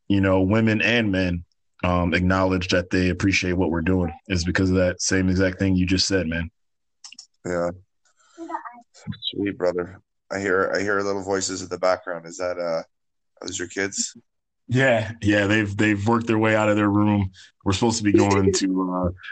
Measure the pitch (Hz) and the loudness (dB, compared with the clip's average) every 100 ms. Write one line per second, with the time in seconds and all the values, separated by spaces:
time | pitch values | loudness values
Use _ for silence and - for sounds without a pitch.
0 | - 98 98 95 92 107 110 107 95 117 | -2 2 4 2 2 2 2 2 2 2
1 | 107 95 92 87 - _ _ _ 92 90 | 2 0 0 -2 -8 _ _ _ 0 0
2 | 87 85 90 95 95 92 90 90 87 92 | 2 2 2 2 2 0 0 -2 0 0
3 | 92 87 98 92 90 90 87 85 80 92 | 0 0 0 0 0 0 0 0 0 0
4 | 85 85 - 92 87 87 95 92 90 90 | -2 -6 -4 -4 -2 0 2 2 0 -2
5 | - 95 92 92 95 92 98 92 92 92 | -2 0 2 2 0 0 0 2 2 0
6 | - 98 80 82 82 - _ _ _ _ | 0 -2 -2 -4 -6 -12 _ _ _ _
7 | - - - _ 90 87 87 92 _ _ | -20 -20 -20 _ -6 -4 -4 -6 _ _
8 | _ _ _ - 330 - - 240 _ - | _ _ _ -16 -12 -12 -12 -20 _ -18
9 | - - - - 101 - 90 87 85 92 | -16 -12 -10 -6 -6 -2 -2 -2 -6 -12
10 | _ _ - 98 98 92 92 90 98 101 | _ _ -10 -6 0 0 0 0 -2 -2
11 | 101 98 92 98 95 95 92 90 92 92 | -2 -4 -4 -4 -4 -8 -8 -2 0 0
12 | - 85 82 87 90 87 85 82 90 _ | -4 -10 -12 -8 -6 -4 -4 -6 -8 _
13 | _ _ _ - 90 90 87 - 98 - | _ _ _ -16 -12 -10 -8 -6 -4 -4
14 | - 226 _ _ _ _ - 123 135 113 | -8 -10 _ _ _ _ -2 2 4 2
15 | 98 - 101 104 98 107 104 98 107 101 | 0 -2 0 2 4 2 0 0 2 2
16 | 101 117 117 110 110 110 107 104 104 101 | 2 0 2 2 2 4 2 2 2 4
17 | 104 104 95 - - _ 98 95 120 113 | 4 2 0 -6 -20 _ -4 0 0 0
18 | 104 101 101 98 95 - 95 92 92 90 | 2 4 4 4 2 2 0 0 -2 -2
19 | 90 92 - | -4 -6 -12